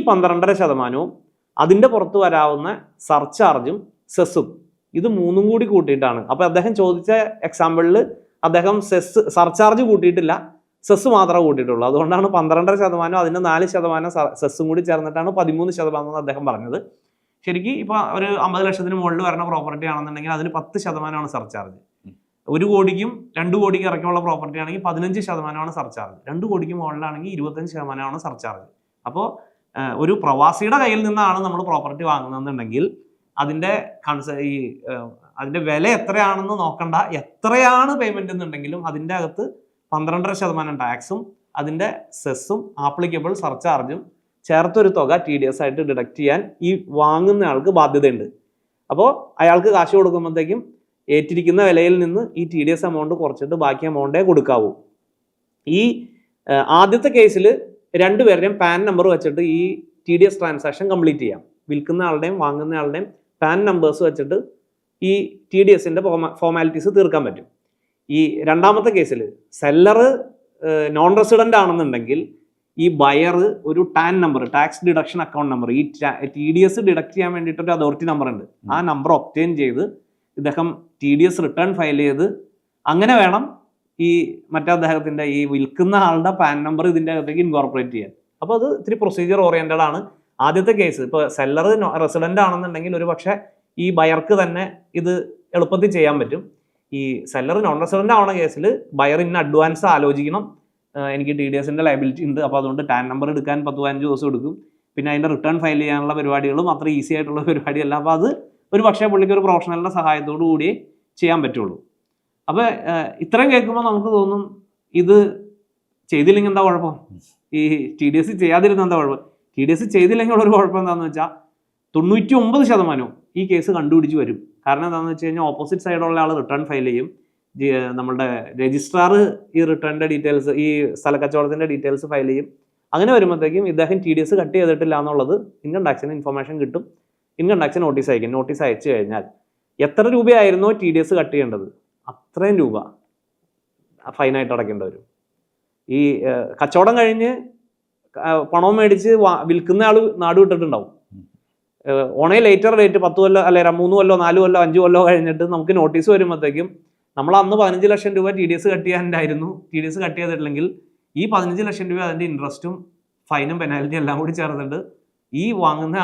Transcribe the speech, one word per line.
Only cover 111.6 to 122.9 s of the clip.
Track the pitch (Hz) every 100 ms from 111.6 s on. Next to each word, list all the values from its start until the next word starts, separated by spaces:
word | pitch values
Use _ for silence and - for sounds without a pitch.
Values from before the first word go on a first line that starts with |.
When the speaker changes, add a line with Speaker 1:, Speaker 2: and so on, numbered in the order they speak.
| 98 82 _ _ _ _ _ _ -
Speaker 1:
അപ്പോൾ, | 180 233 - 156
ഏഹ്, | 165 151 -
ഇത്രയും | 170 233 277
കേൾക്കുമ്പോൾ | 247 220 233 233
നമുക്ക് | 208 220 208
തോന്നും, | 196 202 196 - _ _ _ 170
ഇത് | 180 208 202 - - _ _ _ _ _ -
ചെയ്തില്ലെങ്കിൽ | 147 160 202 196
എന്താ | 190 190
കുഴപ്പം, | 175 165 139 - 92 _ _ _
ഈ | 151 151 156 131 -
ടി | 143
ഡി | 156
എസ് | 160 190
ചെയ്യാതിരുന്ന | 175 175 202 190 180
എന്താ | 170
കുഴപ്പം? | 143 139 - _ _ -
ടി | 143
ഡി | 165
എസ് | 214 202
ചെയ്തില്ലെങ്കിൽ | 180 226 226 220
ഉള്ളൊരു | 214 208
കുഴപ്പം | 190 190
എന്താണെന്ന് | 185 170 160
വെച്ചാൽ | 156 165 - _ _ _ _ _ 156
തൊണ്ണൂറ്റി | 180 226 - 262
ഒമ്പത് | 226 277 233
ശതമാനവും | 214 170